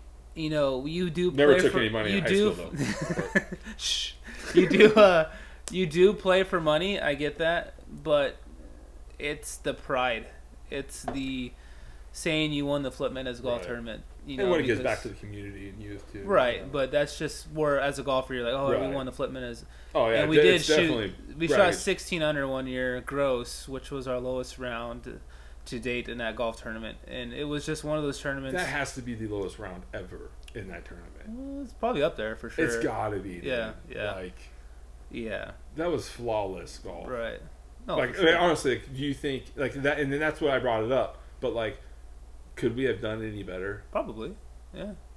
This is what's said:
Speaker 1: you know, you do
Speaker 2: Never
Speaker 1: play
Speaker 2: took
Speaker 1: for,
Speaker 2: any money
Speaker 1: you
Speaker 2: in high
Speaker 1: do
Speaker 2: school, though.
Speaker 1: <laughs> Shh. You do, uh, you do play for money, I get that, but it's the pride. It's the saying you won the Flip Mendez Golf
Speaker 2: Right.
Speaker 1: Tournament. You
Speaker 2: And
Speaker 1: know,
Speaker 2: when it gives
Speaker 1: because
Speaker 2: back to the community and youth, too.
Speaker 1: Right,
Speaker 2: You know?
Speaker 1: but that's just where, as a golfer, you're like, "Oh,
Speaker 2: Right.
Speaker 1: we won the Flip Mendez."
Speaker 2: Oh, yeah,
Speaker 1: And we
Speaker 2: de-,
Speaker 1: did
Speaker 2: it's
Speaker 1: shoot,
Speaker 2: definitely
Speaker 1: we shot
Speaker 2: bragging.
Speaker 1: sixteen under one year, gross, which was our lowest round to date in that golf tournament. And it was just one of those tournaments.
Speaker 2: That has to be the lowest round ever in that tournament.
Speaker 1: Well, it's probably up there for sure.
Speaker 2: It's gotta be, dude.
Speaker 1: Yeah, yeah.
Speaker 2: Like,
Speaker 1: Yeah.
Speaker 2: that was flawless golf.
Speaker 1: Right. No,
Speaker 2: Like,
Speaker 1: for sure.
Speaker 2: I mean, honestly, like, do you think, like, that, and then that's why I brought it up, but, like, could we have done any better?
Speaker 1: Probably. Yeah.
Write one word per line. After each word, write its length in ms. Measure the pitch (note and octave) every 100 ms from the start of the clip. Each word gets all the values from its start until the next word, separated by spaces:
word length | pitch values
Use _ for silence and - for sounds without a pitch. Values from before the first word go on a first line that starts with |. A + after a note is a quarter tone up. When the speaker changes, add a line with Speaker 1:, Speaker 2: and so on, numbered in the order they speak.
| - - - -
Speaker 1:
you 160 | D#3
know, 340 | D3+ C#3 C3 C#3+
you 240 | E3 F3+
do 220 | D3+ F3+
Speaker 2:
Never 220 | C#3 D3
Speaker 1:
play 80 | -
Speaker 2:
took 80 | C3+
Speaker 1:
for, 80 | -
Speaker 2:
any 100 | A2
money 220 | A2 G#2+
Speaker 1:
you 60 | G3
Speaker 2:
in 60 |
high 60 | C#3
Speaker 1:
do 240 | G3 G#3
Speaker 2:
school, 180 | E3 - C#3+
though. 640 | C3+ - - E3+ - F#3+ - F3+
Speaker 1:
<laughs> 200 | - G#3+
Shh. 360 | - - - - - - -
You 160 | F3 F3+
do, 240 | G3 G#3+
uh, 380 | G#3+ G3+ F3+ D#3 - - - -
you 140 | F3+ F3+
do 260 | D#3 F#3
play 300 | G3+ F#3+ F#3
for 160 | F#3 F3+
money, 380 | D#3 D3+ F#3 G3+
I 160 | D3+ C#3+
get 220 | D3 C#3+
that, 360 | D#3+ E3+ - - - D3
but 320 | D3 D3 C#3 - - - - - - - - -
it's 380 | D3 D3 - -
the 160 | -
pride. 540 | C3 - C3+ B2+ A2+ A2 - - - -
It's 340 | C#3 C3+ -
the 480 | B2+ C3 C3+ C3 B2 - - - - - -
saying 380 | - F3 D#3 D#3
you 140 | D3 C#3+
won 180 | C#3+
the 80 | C3+
Flip 220 | - C3+
Mendez 260 | B2+ C3 A#2+
Golf 200 | B2+ A#2+
Speaker 2:
Right. 80 | A#2
Speaker 1:
Tournament. 360 | A#2+ A#2 - - - -
You 80 |
Speaker 2:
And 100 | C3+
Speaker 1:
know, 80 | G3
Speaker 2:
when 80 | E3+
it 40 | C#3
gives 140 | G#2+
Speaker 1:
because 140 | B2+ G#2+
Speaker 2:
back 60 |
to 40 | A#2
the 60 | G2+
community 540 | G#2 G#2 G2+ G2 G2
and 120 | G2
youth, 220 | G2+ G2+ -
too. 120 | -
Speaker 1:
Right, 320 | G3 F#3+ B2+ G#2
Speaker 2:
You 40 |
know? 40 | C#3
Speaker 1:
but 180 | C#3 C3
that's 260 | D3 D3 -
just 320 | D#3 - -
where, 260 | D#3 D3+ C#3
as 200 | C#3 C3+
a 40 |
golfer, 300 | C3 C3 B2+
you're 100 | B2+
like, 100 | A#2+
"Oh, 160 | C3+ C#3
Speaker 2:
Right. 80 | A#2 C3+
Speaker 1:
we 40 |
won 120 | C3+ C3
the 80 |
Flip 180 | B2 C3+
Mendez." 320 | C3 B2 A#2 - - - D3+
Speaker 2:
Oh, 140 | A#2
yeah, 100 | A2+
Speaker 1:
And 80 | D3+
we 60 | D#3
Speaker 2:
de-, 60 |
Speaker 1:
did 140 | D3+ F3+
Speaker 2:
it's 100 | D3+
Speaker 1:
shoot, 100 | D#3
Speaker 2:
definitely 400 | E3+ A#2+ G2+ - - C#3+
Speaker 1:
we 100 | D#3+
shot 80 | C#3+
Speaker 2:
bragging. 180 | G3 G3
Speaker 1:
sixteen 420 | - F#3 - F3
under 240 | D3+ D3 C#3
one 200 | C3 C3
year, 320 | B2+ B2+ B2
gross, 640 | A#2+ C#3 C#3 B2 A#2+ - -
which 220 | C3 -
was 180 | C#3 B2+
our 100 | B2+
lowest 400 | B2+ B2+ B2+ -
round 640 | B2 A#2 A#2 A#2+ A#2+ A2+ - - - - -
to 120 | B2
date 300 | A#2+ A#2+ A#2+
in 80 | A#2+
that 180 | A#2 A2+
golf 260 | A#2 A2+
tournament. 360 | A#2+ A2 A2 A2+ -
And 240 | B2+ A#2+
it 140 | B2 D3
was 200 | D3 C#3+
just 200 | D3+ D3+
one 120 | D3+
of 60 |
those 160 | D3 C3+
tournaments. 400 | D3 C#3 C3+ C3
Speaker 2:
That 60 | C3+
has 260 | C#3+ C3+ -
to 60 |
be 120 | A#2+ A#2
the 120 | A2
lowest 300 | G2+ F#2+ -
round 260 | G#2 F2+ F#2
ever 380 | G#2+ F2+ F2+ - - -
in 140 | A2+ F#2+
that 160 | F2
tournament. 300 | - F2+ F2 - -
Speaker 1:
Well, 340 | A#3 C4+ C#4
it's 100 | C4
probably 300 | - A3+ A3
up 140 | D3+ -
there 180 | A2 A2+
for 140 | A#2
sure. 160 | - D#3+
Speaker 2:
It's 100 | A#2
gotta 360 | C3+ A2 G#2+ G#2
be, 160 | F#2+ F2
dude. 100 | G#2+
Speaker 1:
Yeah, 260 | B2 A2 A2 -
yeah. 220 | - G#2 G2
Speaker 2:
Like, 220 | F#2 - - - - - - - -
Speaker 1:
Yeah. 420 | B2 A2+ G2 - - - C#3+
Speaker 2:
that 120 | F3
was 200 | C#3+ -
flawless 680 | - A#2+ G#2+ G2 F#2 E2+ -
golf. 280 | - F2 F2+
Speaker 1:
Right. 320 | B2 A2+ - - - - - -
No, 80 | D#3+
Speaker 2:
Like, 120 | B2+ A#2+
Speaker 1:
for 60 |
sure. 80 | E3+
Speaker 2:
I 20 |
mean, 80 | E3+
honestly, 300 | F3 D3+ C#3 A#2
like, 140 | -
do 80 | C3
you 120 | C#3+
think, 320 | C3+ D3 C3 - -
like, 180 | C3 C3
that, 220 | C#3 D3
and 120 | C#3
then 80 | C#3
that's 220 | D#3 D3+
why 140 | D3+ C3
I 40 |
brought 240 | B2 A2+
it 80 | A2
up, 260 | B2+ A2+ - - -
but, 140 | B2+
like, 240 | A2+ A2 G2+ - - - - - - - -
could 200 | B2 A#2
we 80 |
have 180 | C3 A2
done 220 | A2 A2
any 200 | A2 G#2
better? 400 | F#2 F2+ F#2+ G#2 -
Speaker 1:
Probably. 440 | - C#4 G#2+ A#2 G#3+ - - -
Yeah. 180 | - G#3 F#3+ -